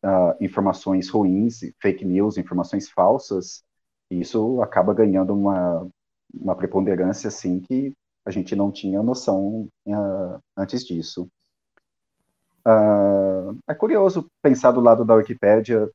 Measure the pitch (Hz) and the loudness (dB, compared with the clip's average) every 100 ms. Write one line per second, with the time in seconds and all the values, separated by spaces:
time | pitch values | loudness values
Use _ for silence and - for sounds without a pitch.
0 | 98 95 90 - 98 - 98 92 - 95 | 0 2 2 0 -4 -2 -2 -2 -2 -2
1 | 92 113 98 95 113 117 - - 101 95 | 0 0 2 2 0 -4 -16 -6 -4 -2
2 | 98 90 104 101 87 90 87 98 98 - | -2 0 0 -2 -6 -6 -4 -6 -8 0
3 | 92 123 - 98 90 - _ _ _ _ | 2 2 -2 -6 -6 -16 _ _ _ _
4 | _ 90 85 117 110 127 107 - 95 107 | _ -8 -4 -2 -2 -2 -2 0 2 2
5 | 110 95 95 101 101 95 90 85 90 _ | 2 2 0 0 0 0 -2 -4 -6 _
6 | _ _ _ - 92 90 92 95 95 90 | _ _ _ -12 -6 -4 -4 -2 -2 0
7 | 92 101 110 - 92 90 92 131 139 139 | -2 -4 -8 -8 -4 -4 -2 -4 -4 -8
8 | _ _ - 95 92 101 101 98 98 98 | _ _ -10 -8 -4 -2 -2 -2 -4 -2
9 | 110 127 - 98 98 110 107 _ - 104 | -2 -2 -2 -2 -2 -6 -10 _ -8 -4
10 | 101 95 92 92 _ - 98 127 - 85 | -4 -4 -6 -10 _ -8 -6 -6 -8 -8
11 | 80 - 90 _ _ _ _ _ _ _ | -8 -10 -14 _ _ _ _ _ _ _
12 | _ _ _ _ _ _ 117 110 107 104 | _ _ _ _ _ _ 2 4 6 4
13 | 101 98 98 95 92 - - 151 214 214 | 4 2 2 -2 -6 -12 -10 -4 0 4
14 | 196 185 160 _ 147 127 127 123 120 113 | 2 0 -8 _ 2 4 4 6 6 6
15 | 113 113 107 90 101 110 110 113 107 | 6 4 4 0 4 4 4 0 -2